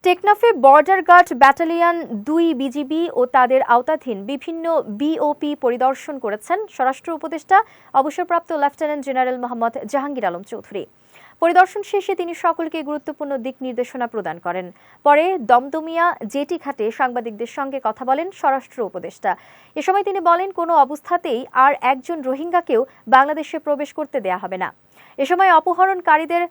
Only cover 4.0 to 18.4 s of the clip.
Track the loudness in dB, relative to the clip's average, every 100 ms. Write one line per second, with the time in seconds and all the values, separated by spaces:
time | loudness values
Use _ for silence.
4 | -4 -8 -8 -10 -8 -6 -2 -2 -4 -4
5 | -2 0 -2 -2 -6 -2 -2 0 -2 -2
6 | -10 -8 -6 -8 -4 -6 -6 -2 -2 -2
7 | -10 -10 -8 -10 2 2 2 _ _ -2
8 | 0 -4 -2 -2 -2 -2 -2 -2 -6 -4
9 | -4 -2 -2 -4 -8 -4 -4 -6 -6 -6
10 | -4 -4 -6 -6 -12 -16 -12 -12 -12 _
11 | _ _ -20 _ 2 4 4 0 -4 -4
12 | -2 -6 -6 -2 -2 -2 -6 -6 -6 -8
13 | -8 -10 -6 -6 -8 -10 -10 -6 -8 -6
14 | -6 -6 -8 -8 -8 -8 -10 -16 _ _
15 | 4 4 4 -2 2 2 2 -8 -6 -2
16 | -2 -2 -8 -8 -6 -8 -10 -6 -6 -2
17 | -4 -4 -8 -10 -12 -8 -8 -6 -6 -6
18 | -2 -2 -2 -4